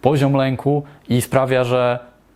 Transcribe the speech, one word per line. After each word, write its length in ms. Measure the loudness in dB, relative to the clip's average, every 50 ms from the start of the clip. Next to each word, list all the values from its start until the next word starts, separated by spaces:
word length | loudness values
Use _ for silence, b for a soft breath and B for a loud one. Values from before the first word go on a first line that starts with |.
poziom 320 | 0 0 2 2 2 2 2
lęku 500 | 0 0 -2 -2 -4 -2 -2 -2 -2 -4 B B B B -2
i 120 | -2 -2
sprawia, 420 | 0 0 0 0 2 2 0 0 0
że 360 | 0 0 0 0 0 -2 -4 -8 -16 -20 _ _ _ _